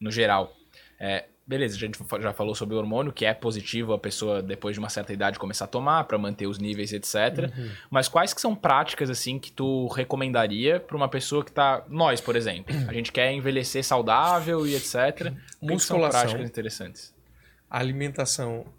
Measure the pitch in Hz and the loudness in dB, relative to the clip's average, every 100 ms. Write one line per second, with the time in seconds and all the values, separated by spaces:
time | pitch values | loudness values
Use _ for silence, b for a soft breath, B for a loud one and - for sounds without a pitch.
0 | 107 113 107 98 90 - _ b b b | -2 2 6 4 2 -6 _ b b b
1 | 98 98 - _ - 135 123 101 110 - | -4 -4 -6 _ -6 -2 -2 -2 -6 -8
2 | - 104 107 98 107 107 104 110 107 113 | -8 -4 -2 -2 -4 -4 -2 -2 0 -2
3 | 143 - 110 110 117 107 - 117 113 104 | -2 0 0 0 -2 -4 -4 -4 0 -2
4 | 104 - 107 101 95 98 104 104 107 107 | -2 -4 -2 -2 -2 -6 -6 -6 -6 -6
5 | 101 101 98 98 98 - - 123 143 160 | -6 -2 -2 -2 -6 -6 -4 -2 2 2
6 | - 104 101 104 101 101 104 104 107 104 | 2 -2 -2 -4 -4 -4 -4 -4 -6 -6
7 | - 107 110 139 131 127 113 101 B 135 | -2 0 2 0 -4 -4 -8 -10 B 2
8 | 131 185 185 - 233 208 165 135 - - | 4 4 2 0 -2 2 4 4 4 0
9 | 135 120 131 131 - - 135 135 120 127 | -2 -2 -4 -6 -6 -2 0 0 0 -2
10 | 127 135 131 120 110 104 135 175 - 151 | -2 -2 2 2 2 2 2 2 0 -2
11 | 135 131 - 147 - - 139 135 - 151 | 0 0 0 -2 0 4 4 4 0 2
12 | 160 120 - 117 113 87 - 143 123 117 | 4 4 2 0 0 -4 -4 -2 -2 -4
13 | 117 131 127 139 135 131 120 135 131 127 | -2 2 2 2 0 0 -2 -2 2 2
14 | 110 120 165 175 160 165 151 135 - 123 | 4 6 6 4 2 0 2 0 0 2
15 | 135 - - 131 - - 151 180 - 175 | 2 0 -6 -8 -14 -8 -2 0 2 4
16 | 151 123 120 120 120 117 107 - 90 - | 4 4 2 0 -4 -6 -6 -6 -12 -14
17 | - _ _ b b b b 123 131 135 | -20 _ _ b b b b -4 -2 -2
18 | 143 139 131 - 120 117 - | -4 -2 -2 -2 -4 -6 -10